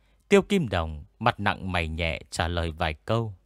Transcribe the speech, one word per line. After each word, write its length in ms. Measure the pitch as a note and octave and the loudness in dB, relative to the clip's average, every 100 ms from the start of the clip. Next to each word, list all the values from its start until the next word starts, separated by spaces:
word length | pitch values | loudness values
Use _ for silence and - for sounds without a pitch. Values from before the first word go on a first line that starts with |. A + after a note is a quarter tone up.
| _ _ _ | _ _ _
Tiêu 140 | G3+ | 4
Kim 260 | - G3+ A#2+ | 6 0 2
Đồng 360 | F#2 D#2+ D2+ E2+ _ | -2 -2 -6 -14 _
mặt 220 | A#2 - | 0 2
nặng 320 | G2+ - F#2+ | -2 -2 -2
mày 160 | F2+ D#2+ | -2 -2
nhẹ 320 | D#2+ E2 C#2 - | -2 -2 -4 -8
trả 180 | - E2+ | -4 -2
lời 220 | F2 E2+ | -2 -4
vài 240 | D#2+ E2+ | -2 -4
câu. 400 | D#2 - A2+ A2+ F#2+ | -4 -4 -2 -2 -10